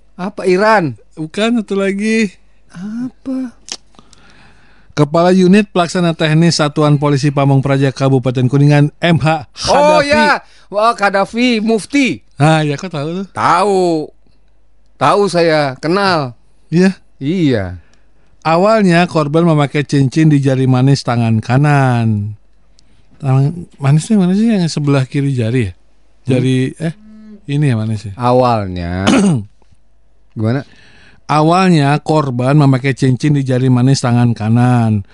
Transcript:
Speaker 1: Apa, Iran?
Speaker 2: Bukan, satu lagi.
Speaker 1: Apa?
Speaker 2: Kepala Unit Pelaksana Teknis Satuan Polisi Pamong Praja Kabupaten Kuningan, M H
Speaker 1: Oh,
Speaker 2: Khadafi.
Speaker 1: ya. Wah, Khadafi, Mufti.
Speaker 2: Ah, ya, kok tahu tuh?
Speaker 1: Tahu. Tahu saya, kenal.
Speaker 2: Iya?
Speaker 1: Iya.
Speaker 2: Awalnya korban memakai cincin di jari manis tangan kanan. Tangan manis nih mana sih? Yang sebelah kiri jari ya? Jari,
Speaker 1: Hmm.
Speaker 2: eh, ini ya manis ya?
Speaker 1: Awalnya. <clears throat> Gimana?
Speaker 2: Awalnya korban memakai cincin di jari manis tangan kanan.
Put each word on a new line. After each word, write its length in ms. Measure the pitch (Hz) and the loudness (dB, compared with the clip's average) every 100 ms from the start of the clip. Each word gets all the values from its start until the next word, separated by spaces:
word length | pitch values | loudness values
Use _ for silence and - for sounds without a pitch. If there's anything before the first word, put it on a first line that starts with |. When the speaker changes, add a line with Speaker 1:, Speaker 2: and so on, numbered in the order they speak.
| - | -20
Speaker 1:
Apa, 280 | - 185 - | -12 -10 -6
Iran? 520 | 185 180 214 220 156 110 - | -2 0 2 2 0 -8 -16
Speaker 2:
Bukan, 480 | - 156 - 220 240 | -14 -10 -4 -2 -2
satu 140 | 202 196 | -4 -4
lagi. 500 | 196 196 220 220 214 - _ - - | -4 -4 -2 -2 -2 -6 _ -20 -20
Speaker 1:
Apa? 880 | 175 202 226 247 - - 262 254 - - - _ - - - - - - _ _ - - | -16 -12 -10 -10 -10 -10 -8 -8 -14 -16 -16 _ -20 -20 -20 -20 -20 -20 _ _ -20 -12
Speaker 2:
Kepala 380 | - 147 165 175 | -4 0 2 2
Unit 380 | 190 180 202 208 | 4 4 4 2
Pelaksana 440 | 185 170 185 170 | -2 -4 -2 -2
Teknis 460 | 165 160 156 170 156 | -2 0 2 2 2
Satuan 380 | 151 151 151 147 | -2 0 0 2
Polisi 340 | 147 143 147 | 0 0 0
Pamong 300 | 139 139 135 | 0 2 0
Praja 280 | 135 139 135 | 0 0 0
Kabupaten 540 | - 135 135 127 123 | 0 0 0 0 -2
Kuningan, 460 | 123 143 143 147 147 - | 0 2 4 4 2 0
M 180 | 170 165 | 0 0
H 280 | 147 160 131 - - | 0 -2 -6 -10 0
Speaker 1:
Oh, 340 | 247 294 302 | 2 4 2
Speaker 2:
Khadafi. 100 | 285 | 2
Speaker 1:
ya. 180 | 302 294 240 - - - | 2 2 0 -4 -20 -10
Wah, 240 | 196 220 | -2 0
Khadafi, 560 | 226 202 196 196 226 247 233 | 0 0 0 -2 0 0 0
Mufti. 600 | 214 226 - 285 254 120 - | 0 -2 -2 -2 -2 -4 -12
Speaker 2:
Ah, 260 | - 147 160 | -2 2 2
ya, 140 | 151 | 0
kok 160 | 143 190 | -6 -8
tahu 180 | 160 147 | -10 -8
tuh? 120 | 175 196 | -8 -10
Speaker 1:
Tahu. 540 | - 120 170 202 190 180 165 147 - _ _ _ _ _ - _ _ | -4 0 2 2 0 0 -2 -6 -14 _ _ _ _ _ -20 _ _
Tahu 260 | 139 190 202 | 0 2 0
saya, 500 | 170 170 156 143 127 | 2 2 2 -2 -4
kenal. 580 | 151 190 196 170 131 113 _ _ _ | -4 -2 0 -2 -4 -10 _ _ _
Speaker 2:
Iya? 320 | 160 190 180 - - | 2 2 0 -12 -10
Speaker 1:
Iya. 480 | 139 185 151 113 92 90 - - - - - - | -6 0 0 0 -4 -10 -18 -20 -20 -20 -20 -8
Speaker 2:
Awalnya 640 | 156 170 202 226 196 170 175 | -2 0 2 2 4 2 2
korban 380 | 165 147 160 | -2 0 0
memakai 400 | 170 151 143 151 | 2 2 0 -2
cincin 420 | 139 143 135 160 156 | -2 0 2 2 2
di 120 | 143 | 2
jari 260 | 135 131 131 | 2 0 0
manis 340 | 127 131 139 | 2 2 2
tangan 360 | - 120 113 110 | 0 -2 0 -2
kanan. 960 | - 131 147 143 135 120 113 104 104 107 - - - - - - - - | 0 0 2 2 2 0 0 -2 -6 -12 -20 -20 -20 -20 -20 -20 -20 -10
Tangan 540 | 143 131 139 175 170 - | -2 0 0 -4 -14 -6
manis 260 | 139 151 | 0 0
nih 140 | - 214 | 2 0
mana 160 | 180 | 2
sih? 100 | 190 | 0
Yang 220 | 226 208 170 | 0 0 -2
sebelah 340 | 156 143 139 131 | -2 -2 -2 -2
kiri 240 | 147 139 | -4 -2
jari 300 | 127 110 127 | -2 -2 -2
ya? 100 | 101 - _ _ - _ - | -4 -6 _ _ -20 _ -4
Jari, 460 | 127 127 131 131 | -2 0 0 -2
Speaker 1:
Hmm. 80 | - | -6
Speaker 2:
eh, 120 | 160 - - - 214 214 - | -8 -10 -18 -20 -20 -20 -6
ini 160 | 143 | -2
ya 120 | 147 113 | 0 -2
manis 260 | 110 110 | -4 -6
ya? 100 | 104 | -8
Speaker 1:
Awalnya. 920 | 98 123 127 123 113 98 90 85 92 98 269 196 135 101 - | -4 0 2 2 0 -4 -6 -6 -2 0 2 2 -2 -6 -18
<clears throat> 720 | - - - - - _ _ | -20 -20 -20 -20 -20 _ _
Gimana? 320 | - 110 131 - - - - - - | -6 -4 -4 -8 -20 -20 -20 -20 -20
Speaker 2:
Awalnya 720 | - 151 156 175 190 165 139 147 | -4 0 2 2 2 2 2 0
korban 580 | - 156 139 123 127 151 | 0 -2 0 -2 0 4
memakai 360 | 139 131 135 | 4 2 -2
cincin 380 | 127 135 127 151 | -2 -2 0 0
di 100 | 147 | -2
jari 260 | 131 123 131 | 0 -2 0
manis 340 | 123 127 135 | 2 2 0
tangan 320 | 123 120 120 | 0 0 0
kanan. 720 | 110 107 117 123 120 113 107 - | 0 0 0 2 2 0 -2 -4